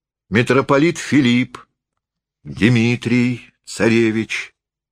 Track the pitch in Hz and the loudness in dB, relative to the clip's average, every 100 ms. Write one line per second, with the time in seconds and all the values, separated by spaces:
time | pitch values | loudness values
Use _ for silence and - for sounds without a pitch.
0 | _ _ _ 98 123 127 135 139 165 165 | _ _ _ -2 2 0 2 2 2 -2
1 | - 135 123 123 127 - - _ _ _ | -2 0 2 0 -2 -10 -20 _ _ _
2 | _ _ _ _ - 69 110 120 117 120 | _ _ _ _ -18 -2 0 2 0 -2
3 | 113 123 123 120 - _ - - 113 113 | -2 0 0 -4 -12 _ -20 -2 2 2
4 | 113 110 107 - - _ _ _ _ | 2 0 -4 -8 -12 _ _ _ _